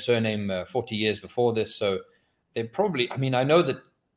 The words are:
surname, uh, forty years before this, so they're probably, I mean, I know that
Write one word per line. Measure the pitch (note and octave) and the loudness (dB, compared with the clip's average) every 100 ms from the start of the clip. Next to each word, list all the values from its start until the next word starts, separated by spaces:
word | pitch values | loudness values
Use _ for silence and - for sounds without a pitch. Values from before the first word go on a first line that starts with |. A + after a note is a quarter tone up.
| - | 2
surname, | A#2 A2 G#2+ G2+ | 2 2 -2 -2
uh, | F#2 | -4
forty | F2+ B2+ A2+ G#2+ | -4 -4 -4 0
years | G#2+ G2+ | 0 0
before | F#2+ - A#2+ | -4 0 2
this, | A2 G#2+ - | 2 -2 -2
so | G#2 F#2+ - _ _ _ _ | -2 -2 -6 _ _ _ _
they're | A#2 A2+ - | -6 -4 -2
probably, | G3+ C#3+ A#2+ | 0 0 -2
I | - | -2
mean, | C3 | 0
I | B2+ | 2
know | C3+ E3 | 4 4
that | D3 C3 - _ _ | 4 -2 -10 _ _